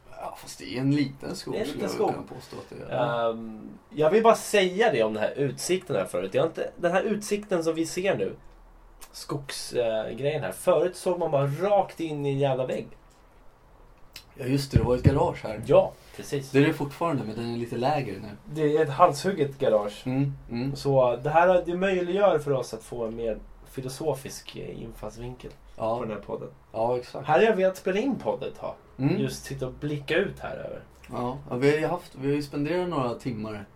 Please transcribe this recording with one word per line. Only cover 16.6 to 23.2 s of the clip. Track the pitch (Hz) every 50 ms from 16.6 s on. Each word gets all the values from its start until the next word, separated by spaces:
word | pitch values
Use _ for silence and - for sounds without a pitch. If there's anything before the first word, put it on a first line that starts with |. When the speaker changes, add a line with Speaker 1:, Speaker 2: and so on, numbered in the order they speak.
| 143 160
Speaker 1:
det | 160
fortfarande, | - 143 - - - 170 170 151 127 110
men | 104 107
den | 110 117 117 117
är | 120
lite | 120 117 - 120
lägre | 123 135 156 - - 101 95 98
nu. | 104 104 - - -
Speaker 2:
Det | - 147 156 156 147 151 156
är | 156
ett | 139
halshugget | 139 - 180 175 143 - - 185 196 160 143 143 - -
garage. | 135 117 107 104 104 104 - - - 127
Speaker 1:
Mm, | 127 135 143 139 139 - - -
mm. | 117 117 127 139 139
Speaker 2:
Så | 135 - 143 135 135 127 123 120
det | 123 127 147
här, | 151 165 175 185 185 180 170
det | 170 175
möjliggör | 180 185 196 190 180 175 175 180 196 208 196 170 151
för | 139 147
oss | 139 131 123 - -
att | 113 -
få | - 127 120 117
en | 113 113
mer | 117